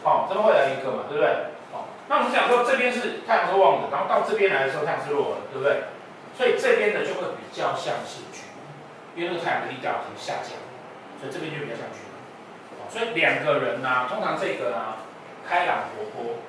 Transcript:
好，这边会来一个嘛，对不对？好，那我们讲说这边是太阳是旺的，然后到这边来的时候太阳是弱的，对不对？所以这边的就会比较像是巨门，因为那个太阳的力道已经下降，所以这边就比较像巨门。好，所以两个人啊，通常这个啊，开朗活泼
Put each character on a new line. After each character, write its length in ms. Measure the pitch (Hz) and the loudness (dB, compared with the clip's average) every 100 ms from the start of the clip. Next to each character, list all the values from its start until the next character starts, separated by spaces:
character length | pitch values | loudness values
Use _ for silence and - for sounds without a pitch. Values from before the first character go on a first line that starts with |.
好， 220 | - - - | 4 4 2
这 60 | 190 | 4
边 100 | 214 | 6
会 80 | |
来 180 | 156 135 | 8 6
一 80 | 135 | 2
个 120 | 135 127 | -2 -2
嘛， 80 | - | -2
对 80 | 147 | 2
不 40 | |
对？ 300 | 131 - - - - | 4 4 -2 -8 -12
好， 160 | - - - - | -10 -10 -12 0
那 80 | 311 | 2
我 80 | |
们 80 | 247 | 4
讲 160 | 247 233 | 4 6
说 160 | 240 | 6
这 140 | 247 - | 6 4
边 100 | 247 | 2
是 340 | 233 - - - | 0 -2 -4 2
太 160 | 170 | 2
阳 80 | - | 4
是 60 | 190 | 8
旺 220 | 180 - | 8 8
的， 100 | - | 2
然 80 | - | 0
后 80 | - | 2
到 160 | - | 2
这 80 | - 202 | 4 4
边 160 | 196 | 4
来 100 | 175 | 4
的 80 | 135 | 2
时 60 | 147 | 0
候 80 | 147 | 0
太 80 | |
阳 100 | - | -2
是 80 | 147 | 0
弱 240 | 143 120 - | 0 0 -2
的， 160 | - | -6
对 80 | 135 | 0
不 80 | 131 | 2
对？ 160 | 110 - - - - - - | 2 -2 -12 -16 -18 -18 0
所 100 | 247 | 2
以 80 | - | 4
这 220 | 262 214 | 4 4
边 160 | 208 | 4
的 100 | - | 2
就 160 | - - | -2 -2
会 160 | - - | -4 -6
比 160 | - | -10
较 240 | - - - | -4 -2 -2
像 240 | - - - | -4 -4 -6
是 160 | - - | -12 -14
巨 160 | - - - | -14 -16 -16
门， 80 | - - - - - - | -16 -16 -18 -18 -16 -6
因 60 | |
为 40 | 175 | -4
那 80 | 170 | -2
个 80 | |
太 160 | - - | -2 -2
阳 80 | - | -2
的 0 | |
力 160 | 131 | -6
道 160 | - - | -4 -4
已 80 | - | -6
经 80 | - | -10
下 240 | - 117 | -6 -6
降， 160 | - - - - - - - - | -6 -10 -14 -16 -16 -16 -16 -12
所 80 | - | -10
以 60 | |
这 20 | 175 | -8
边 80 | 156 | -6
就 80 | 143 | -6
比 80 | - | -8
较 80 | 120 | -8
像 160 | 127 | -10
巨 160 | - - | -12 -14
门。 80 | - - - - - - - | -16 -16 -18 -18 -18 -16 -14
好， 80 | - | -10
所 160 | 220 | -4
以 80 | 233 - | -2 2
两 240 | - - | 2 4
个 160 | 147 143 | 2 2
人 240 | - - | 2 -2
啊， 240 | 127 131 - | 0 2 0
通 160 | 214 | -2
常 160 | 190 - | -2 0
这 80 | 190 | -2
个 300 | - - 98 | 0 -2 -2
啊， 260 | 117 113 - - - - | -4 -8 -12 -16 -18 -16
开 220 | - 175 - | -2 0 2
朗 260 | - - | 0 -2
活 160 | - - - | -8 -8 -6
泼 240 | - - | -6 -6